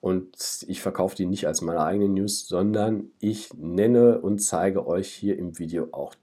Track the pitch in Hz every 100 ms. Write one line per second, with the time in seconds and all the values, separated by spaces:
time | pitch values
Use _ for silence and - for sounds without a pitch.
0 | 95 92 92 - - - - 92 95 -
1 | 92 - 90 98 76 78 82 85 78 98
2 | 101 95 101 101 - - 101 107 107 107
3 | - _ 104 107 - - 80 87 107 120
4 | 120 117 98 104 - 87 95 95 - 87
5 | 95 - 101 92 87 80 80 82 - 69
6 | 71 -